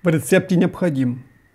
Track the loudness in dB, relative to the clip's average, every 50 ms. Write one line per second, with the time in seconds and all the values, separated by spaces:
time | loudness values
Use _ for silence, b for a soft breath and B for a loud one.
0 | b 0 0 0 0 2 2 2 2 2 0 2 2 0 0 -2 -4 -2 0 0
1 | -2 -2 -4 -6 -10 -20 _ _ _ _ _